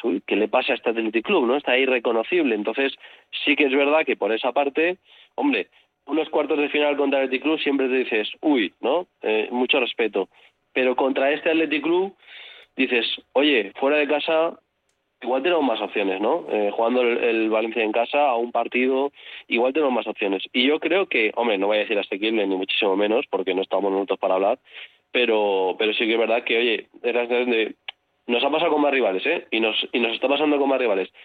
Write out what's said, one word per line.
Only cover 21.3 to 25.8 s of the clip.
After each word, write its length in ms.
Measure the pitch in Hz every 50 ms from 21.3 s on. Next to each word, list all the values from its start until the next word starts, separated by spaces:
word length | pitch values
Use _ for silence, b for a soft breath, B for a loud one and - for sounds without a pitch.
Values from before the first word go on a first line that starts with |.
| -
hombre, 240 | 113 117 117 104 95
no 80 | 98
voy 100 | 101 107
a 40 | 107
decir 180 | 104 98 113 101
asequible, 480 | 92 - 107 95 107 110 113 110 101
ni 80 | 98 95
muchísimo 400 | 92 95 - - - 110 101 95
menos, 320 | 98 104 104 110 127 - -
porque 240 | - 95 92 95 90
no 80 | 95
estamos 300 | 95 - - 95 98 98
nosotros 260 | 98 98 98 - 95
para 160 | - - 95 92
hablar, 240 | 95 95 101 127 - B B B B B B B B B _
pero, 640 | - 127 120 117 110 107 104 101 98 95 95 92 90
pero 160 | -